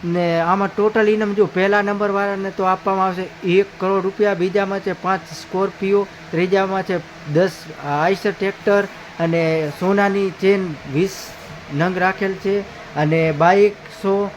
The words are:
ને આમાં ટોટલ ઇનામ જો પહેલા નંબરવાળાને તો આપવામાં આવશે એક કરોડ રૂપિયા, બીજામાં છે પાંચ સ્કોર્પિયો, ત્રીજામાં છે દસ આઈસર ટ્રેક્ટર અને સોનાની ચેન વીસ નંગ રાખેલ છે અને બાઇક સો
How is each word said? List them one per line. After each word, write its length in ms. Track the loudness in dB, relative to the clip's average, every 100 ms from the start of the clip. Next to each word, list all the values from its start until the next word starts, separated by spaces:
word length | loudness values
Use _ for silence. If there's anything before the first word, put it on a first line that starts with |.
ને 360 | -2 0 0 0
આમાં 360 | 2 2 0 2
ટોટલ 320 | 2 4 2
ઇનામ 260 | 2 0
જો 120 | 2 2
પહેલા 360 | 4 2 2
નંબરવાળાને 680 | 2 0 0 0 -2 -2 -6
તો 140 | -2
આપવામાં 420 | 0 0 0 0 0
આવશે 220 | -2 -8 -6
એક 220 | 2 2 2 -2
કરોડ 220 | -2 0
રૂપિયા, 320 | -2 0 0
બીજામાં 460 | 2 0 0 -2 -4
છે 120 | -4
પાંચ 280 | -4 -2 -2 -4
સ્કોર્પિયો, 760 | -16 -6 -2 -2 -2 2 2 0 -8 -6
ત્રીજામાં 520 | -2 2 2 2 -2
છે 160 | -2 -4 -6 -16 -2
દસ 180 | 2 2 0 -16 -10 -4
આઈસર 440 | 0 2 0 -2
ટ્રેક્ટર 540 | -2 -4 -2 2 2 2 -6 -18 -4
અને 520 | 0 2 2 0 -2 -2
સોનાની 500 | 0 4 4 2 -2
ચેન 440 | 0 2 2 0 -6 -4
વીસ 180 | 0 0 -4 -16 -16 -16 -16 -8
નંગ 240 | -2 0 2
રાખેલ 360 | 0 0 -4
છે 460 | -2 -2 -2 -4 -14 -10 -2
અને 360 | 2 2 2
બાઇક 440 | 4 4 6 4 2 -18 -6
સો 280 | 0 0 0